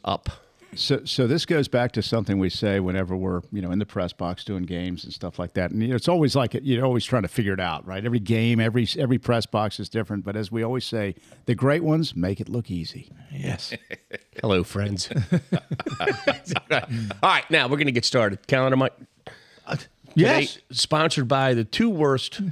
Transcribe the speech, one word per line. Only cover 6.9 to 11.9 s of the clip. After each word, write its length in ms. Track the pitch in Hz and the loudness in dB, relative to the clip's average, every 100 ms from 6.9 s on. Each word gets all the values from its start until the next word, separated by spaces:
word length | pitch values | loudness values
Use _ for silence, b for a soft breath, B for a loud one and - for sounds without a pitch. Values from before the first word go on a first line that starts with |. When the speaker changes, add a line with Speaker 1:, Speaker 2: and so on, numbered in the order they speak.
| 120 - | 2 2
Speaker 2:
trying 160 | 123 | 0
to 80 | 95 | 0
figure 240 | - 101 | 0 0
it 80 | 95 | 0
out, 260 | 90 78 90 | -2 -4 -6
right? 160 | 95 | -6
Every 160 | 117 120 | 0 0
game, 400 | 98 113 117 117 | 2 2 4 4
every, 260 | 113 120 113 - | 4 2 0 0
every 200 | 131 123 | 0 2
press 280 | - 117 104 | 2 0 0
box 340 | 107 107 - | -2 -2 -4
is 80 | 98 | -4
different. 380 | 113 101 101 95 | -4 -2 -4 -4
But 100 | 107 | -6
as 160 | 98 | -4
we 120 | 113 | -2
always 200 | 113 127 | -2 -2
say, 320 | - 113 101 87 B B - | -4 -4 -4 -6 B B -2
the 100 | 120 | 2
great 260 | 131 160 | 4 2
ones 320 | 160 | 2